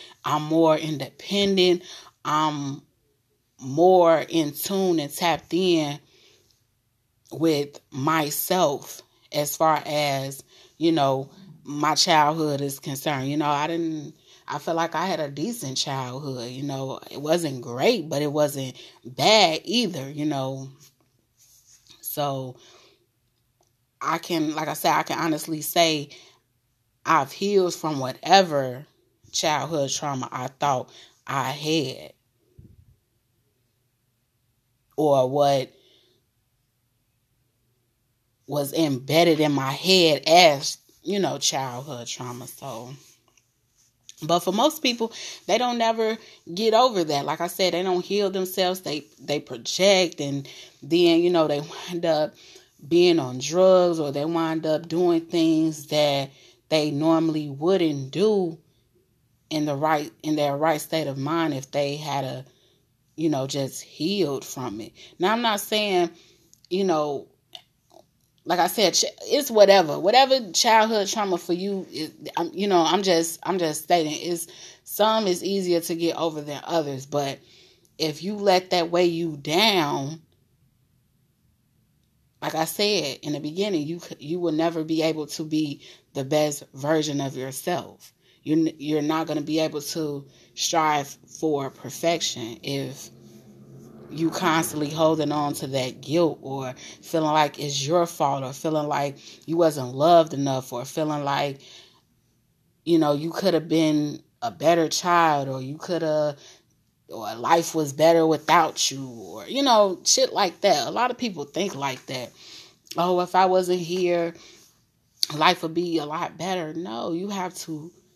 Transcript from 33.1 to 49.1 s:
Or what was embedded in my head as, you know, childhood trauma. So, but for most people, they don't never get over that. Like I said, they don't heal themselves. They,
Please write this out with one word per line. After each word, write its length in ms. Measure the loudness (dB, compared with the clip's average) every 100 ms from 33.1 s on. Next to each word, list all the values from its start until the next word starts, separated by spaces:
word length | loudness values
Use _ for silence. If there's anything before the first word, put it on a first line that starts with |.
| _ _ _ _ _ _ _ _ _ _ _ _ _ _ _ _ _ _ 0
Or 320 | 4 4 4
what 420 | 4 4 2 -2 _ _ _ _ _ _ _ _ _ _ _ _ _ _ _ _ _ _ _ _ _ _ _ _ _ _ _ -8
was 260 | -6 -4
embedded 640 | -2 -2 -2 0 4 6 4
in 120 | 2
my 180 | 0 -2
head 520 | -2 4 6 6 4 6
as, 520 | 8 8 6 -4 -10 _ _
you 160 | -6 -2
know, 180 | -2 -2
childhood 680 | -2 -2 -6 -8 -10 -12 -12
trauma. 400 | -10 -10 -10 -14
So, 460 | -14 -12 -12 -14 -18 -20 _ _ _ _ _ _ _ _ _ _ -10
but 200 | 0 0
for 100 | 2
most 320 | 2 2 2
people, 300 | -2 -2 -6 -8 -14 -12 -2
they 100 | 0
don't 200 | 0 0
never 400 | 0 0 -2 -4 -10 -20 -12
get 200 | -2 2
over 280 | 4 4 2
that. 220 | 0 0 -2
Like 140 | -4
I 60 | -4
said, 260 | 0 0
they 80 | 0
don't 240 | 0 -2 0
heal 240 | -2 0
themselves. 520 | -2 -4 0 0 -2
They, 240 | -6 -8 -10